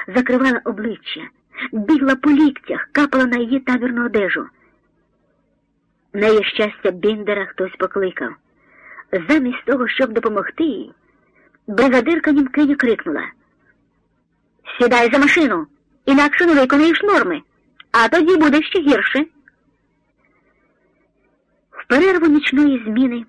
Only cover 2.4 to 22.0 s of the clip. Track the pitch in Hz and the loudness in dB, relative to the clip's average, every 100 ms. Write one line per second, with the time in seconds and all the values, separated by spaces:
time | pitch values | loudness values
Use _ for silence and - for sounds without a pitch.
2.4 | 302 254 - 294 - - 285 262 254 240 | 4 0 -10 -10 -6 -2 0 0 0 0
3.4 | 233 269 262 247 247 233 240 214 185 156 | -2 -2 -2 -2 -2 -4 -2 -2 -2 -4
4.4 | - _ _ _ _ _ _ _ _ _ | -8 _ _ _ _ _ _ _ _ _
5.4 | _ _ _ _ _ _ _ 202 214 220 | _ _ _ _ _ _ _ -2 2 2
6.4 | 202 - 208 - 202 180 208 214 208 202 | 0 -4 -4 -2 -4 -2 -2 -2 -4 -6
7.4 | 190 - 185 - 185 202 190 - 123 - | -6 -8 -8 -4 -6 -4 -6 -6 -12 -12
8.4 | _ _ _ _ - - - 190 160 302 | _ _ _ _ -20 -20 -8 -6 0 0
9.4 | 247 247 - 262 233 - 262 220 226 208 | 0 -6 -4 -2 -2 -2 -2 0 -2 -4
10.4 | 190 - 320 202 - _ _ _ _ _ | -6 -4 -4 -4 -12 _ _ _ _ _
11.4 | _ _ - 202 262 247 233 330 311 285 | _ _ -8 0 2 2 0 -2 0 0
12.4 | 269 - 294 285 247 208 - 143 - _ | 0 0 0 0 0 -2 -4 -8 -10 _
13.4 | _ _ _ _ _ _ _ _ _ _ | _ _ _ _ _ _ _ _ _ _
14.4 | _ _ - - 240 247 240 269 285 - | _ _ -18 0 2 4 2 4 2 2
15.4 | 294 180 151 _ _ _ - 277 294 - | 0 -2 -6 _ _ _ 2 2 4 2
16.4 | 349 294 262 285 320 330 415 359 202 160 | 2 2 4 4 2 2 2 0 0 -6
17.4 | _ _ _ _ _ 226 226 311 311 370 | _ _ _ _ _ 0 2 2 2 4
18.4 | 302 294 311 392 285 233 196 262 330 _ | 4 2 0 -2 2 0 0 -4 -4 _
19.4 | _ _ _ _ _ _ _ _ 1077 1077 | _ _ _ _ _ _ _ _ _ _
20.4 | 1077 605 1077 _ _ 640 _ _ _ _ | _ _ _ _ _ _ _ _ _ _
21.4 | _ _ _ - - 254 | _ _ _ -20 -2 2